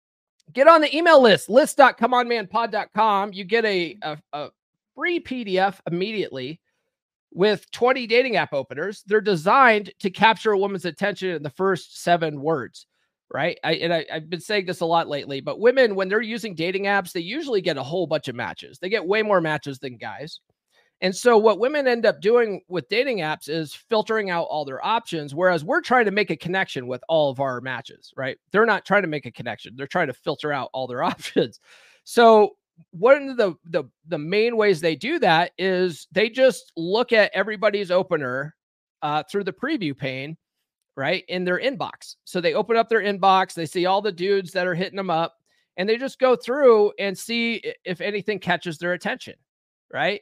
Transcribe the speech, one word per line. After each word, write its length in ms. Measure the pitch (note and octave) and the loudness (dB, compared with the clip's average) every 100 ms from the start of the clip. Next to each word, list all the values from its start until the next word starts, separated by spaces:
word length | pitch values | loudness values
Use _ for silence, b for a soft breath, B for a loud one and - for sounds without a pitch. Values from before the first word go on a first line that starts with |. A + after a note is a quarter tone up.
| _ _ _ _ _ | _ _ _ _ _
Get 140 | A#3+ D4 | 4 8
on 120 | E4 | 8
the 160 | C#4+ C#4+ | 6 2
email 240 | E4+ D4+ | 6 8
list, 300 | A#3+ E3+ - | 8 4 4
list 260 | A#3+ D4+ - | 4 4 6
dot 220 | B3+ - | 6 6
come 160 | A#3+ | 0
on 140 | B3 A#3+ | 0 0
man 180 | A#3 F#3+ | -4 -4
pod 240 | A3 A3+ | -4 -4
dot 180 | G#3 - | -4 -4
com. 380 | G3 A3 G3 G#3 | 0 2 2 -2
You 120 | F#3+ | -8
get 200 | F#3 A3+ | -2 0
a, 340 | A3 F#3+ D#3+ A2+ | 2 0 -2 -6
a, 180 | D#3 D3+ _ | -10 -10 _
a 160 | D3 C3+ _ _ _ _ | -12 -12 _ _ _ _
free 260 | - E4+ E4+ | -8 -4 -4
P 240 | - B3+ | -6 -8
D 140 | G#3 F#3 | -2 0
F 240 | G3 F#3+ - | 0 -2 -6
immediately 680 | E3+ G3+ A3 D#3+ C3 B2+ E3 _ _ _ _ _ _ _ | -4 -4 -4 -6 -8 -10 -12 _ _ _ _ _ _ _
with 360 | E3 G#3 G3+ _ | 0 0 0 _
twenty 340 | - A#3+ C4 A3+ | -2 0 0 0
dating 300 | A#3 C4 F#3+ | 2 2 0
app 180 | C#3+ | -2
openers. 480 | C#3 B2+ B2+ F#3 G#3 | -4 -6 -8 -8 -10
They're 160 | G3 G#3+ | -6 -4
designed 680 | G3+ F3 E3+ C4 B3 G#3 F#3+ - | 0 0 2 6 6 4 -2 -8
to 100 | G3+ | -6
capture 440 | - A3 G#3+ A3 | 2 2 2 0
a 60 | G3+ | 0
woman's 260 | G3 G3 | 0 -4
attention 460 | F3 D3 G3+ F#3+ F#3 | -8 -4 -4 -4 -6
in 120 | D#3+ | -6
the 80 | D3 | -8
first 500 | - F#3+ F#3 - - | -2 -2 -2 -6 -6
seven 400 | F3 F3 D#3+ C#3 | 0 2 0 -4
words, 460 | D3 D3+ G#2 - - _ _ _ - | -2 -2 -4 -14 -20 _ _ _ -10
right? 240 | C3 E3 - | -4 -4 -4
I, 100 | D3+ | -4
and 180 | E3+ E3+ | -2 0
I, 140 | E3+ - | -2 -4
I've 180 | D#3+ D#3+ | -10 -10
been 100 | F3 | -10
saying 260 | - G#3 F3+ | -4 -4 -4
this 140 | F3 | -4
a 60 | E3 | 0
lot 220 | E3 D#3+ | 0 0
lately, 320 | C#3+ C3 C#3 | -6 -8 -8
but 180 | D#3 D#3 | -8 0
women, 380 | A3+ C4 A#3 F#3+ | 2 4 2 2
when 120 | F#3 | -2
they're 140 | G#3+ | -2
using 320 | A3 A3+ G#3+ | -4 -8 -8
dating 300 | D#3 E3+ F#3+ | -6 -4 -4
apps, 260 | G3+ G3+ F3+ | -2 -2 -2
they 100 | F3+ | -8
usually 400 | E3+ C4+ C#4+ G#3 | -8 -8 -4 -2
get 160 | F3 C#3 | -2 -4
a 60 | |
whole 240 | B2 F3+ D#3 | -4 -4 -2
bunch 220 | D#3 - | -4 -6
of 80 | A#2+ | -8
matches. 420 | G2+ - B1+ - | -8 -10 -16 -12
They 100 | F#3 | -4
get 160 | G#3+ | -4
way 180 | E3+ G#3+ | 0 0
more 180 | G#3+ F#3+ | 2 2
matches 400 | D#3+ D3+ C#3+ C3 | 2 -2 -6 -12
than 160 | C3+ A2+ | -12 -12
guys. 440 | A2+ G2+ D#3 - _ _ _ _ _ _ | -14 -12 -16 -18 _ _ _ _ _ _
And 120 | F#3 | -6
so 220 | F#3 A#3+ A3+ | 0 4 6
what 220 | A3 F#3+ | 6 4
women 280 | B3 D4+ C4 | 0 0 0
end 200 | A#3 A3 | 2 2
up 160 | C#3+ | 0
doing 400 | F#3+ A#3+ A3 F#3 - | 2 2 2 -4 -8
with 200 | F3 - | -8 -2
dating 300 | G#3+ C#4 G#3+ | -2 0 -2
apps 320 | D#3 D3+ - | -4 -6 -6
is 240 | D#3+ D3+ | -6 -8
filtering 560 | - - G#3+ G#3+ A3 G3 | -12 -4 -2 0 -2 -2
out 140 | E3+ | -4
all 200 | D#3+ D3+ | -4 -6
their 180 | C#3 C3 | -8 -6
options, 520 | F#3+ A#3 - E3 D3 | -4 -4 -4 -8 -8
whereas 280 | C#3+ F#3 E3+ | 0 2 2
we're 200 | D#3+ D#4 | 0 -2
trying 240 | - B3 G#3+ | 2 2 4
to 40 | |
make 200 | G3+ F#3+ | 0 -2
a 60 | D#3+ | -4
connection 500 | E3 F#3+ F#3+ C#3+ B2 | -4 -4 -4 -8 -8
with 180 | B2 - | -8 0
all 220 | D#3+ C#3+ | 2 2
of 100 | C3 | 0
our 220 | C3+ B2 | -4 -4
matches, 540 | C3 A#2+ - - - - | -8 -10 -12 -20 -18 -8
right? 220 | C3 - _ | -8 -8 _
They're 140 | G3 | 2
not 220 | A3+ G3 - | 2 2 2
trying 160 | G3+ | 0
to 60 | F3 | 0
make 180 | D3 B2 | -4 -8
a 40 | |
connection. 460 | - A#2+ G#2+ - B2 | -12 -10 -10 -12 -14
They're 100 | C#3 | -6
trying 200 | F3+ D3 | -2 -2
to 80 | |
filter 400 | - E3 C#3+ D3+ | -4 -8 -6 -4
out 160 | C#3 B2 | -6 -6
all 140 | C3 B2+ | -8 -8
their 160 | B2 | -4
<laughs> 20 | |
options. 560 | F3 - - A3+ B2+ - b b b b | -4 -4 -4 -2 -2 -4 b b b b
So 520 | b - A#3 A3 G#3 - _ _ _ | b 6 8 8 6 0 _ _ _
one 360 | E3 A3+ C#4+ C4+ | 2 4 4 2
of 80 | A#3+ | -2
the, 180 | G3+ D3+ E3+ | -2 -4 -6
the, 180 | E3+ C3 _ D3+ | -6 -6 _ -8
the 80 | E3 | -6
main 400 | D#3 G#3 A#3 A3+ | -2 0 0 2
ways 240 | G#3 D#3+ | 2 2
they 160 | E3 D3 | 0 -2
do 220 | A#3+ E4+ | -4 0
that 340 | G#3 D#3+ F3 - | 2 2 0 -2
is 480 | F#3+ F3+ F#3 D3+ - | -2 0 -2 -4 -6
they 180 | F3 A3+ | -2 0
just 420 | B3 C4 - - - | 4 2 2 -8 -8
look 340 | E3+ G#3+ B3 | -2 -2 2
at 180 | A3 G3 | 4 4
everybody's 560 | F#3+ G3+ F3+ G#3+ G3+ F3+ | 2 -4 -2 0 0 0
opener, 640 | F3+ F#3 D#3+ C3 B2+ D3+ - _ _ _ _ | 0 0 -2 -2 -6 -8 -14 _ _ _ _
uh, 200 | D3+ D3+ D3 | -4 -4 -4
through 140 | G3+ | -6
the 80 | F#3 | -6
preview 420 | - C4+ D#4 D#3+ | -6 -6 -4 -6
pane, 440 | C3+ C#3 C3 C#3+ E3 _ _ _ _ _ - | -6 -8 -8 -10 -14 _ _ _ _ _ -6
right, 280 | C#3 F3+ - | -4 -4 -4
in 160 | F3+ | -4
their 160 | F3+ F3+ | -2 -2
inbox. 560 | B3+ A#3 C3 - - - | -2 -4 -8 -12 -20 -20
So 160 | - F#3 | -10 -4
they 140 | E3+ | 0
open 240 | F3+ G#3+ A3+ | 0 0 0
up 100 | A3+ | 2
their 140 | A3+ | 0
inbox, 500 | G3+ G3 F#3+ F#3+ F#3 | 0 2 4 4 2
they 140 | E3+ D#3 | -4 -6
see 180 | F#3 | -2
all 160 | F3+ G3 | 0 0
the 120 | G#3 | -2
dudes 380 | E3+ F#3+ G3 F3 | -4 -2 -2 -2
that 140 | F#3 F3+ | -4 -2
are 80 | |
hitting 220 | E3+ F#3 G3 | -2 -4 -6
them 140 | F#3+ | -2
up, 260 | E3 E3 _ _ _ _ - | -2 -2 _ _ _ _ -6
and 100 | G3 | -2
they 120 | A#3 | -2
just 200 | C4 - | -4 0
go 180 | B3+ A#3+ | 2 2
through 560 | A#3 C#4 C4 A3 G#3 - | 0 4 6 6 4 0
and 180 | G3 F#3 | -4 -4
see 440 | - A#3 A#3 A3+ | -4 -2 -2 -4
i-, 120 | D3+ - | -8 -10
if 160 | F3+ F3 | -8 -6
anything 380 | F#3 G#3 G3+ F#3+ | -6 -6 -6 -4
catches 400 | F#3 F3 F3+ D3+ | -2 -4 -4 -6
their 160 | F3 | -6
attention, 400 | F3+ G3+ B3+ - - _ _ _ _ _ | -4 -6 -8 -12 -20 _ _ _ _ _
right? 280 | C3 E3 G3+ | -4 -2 -4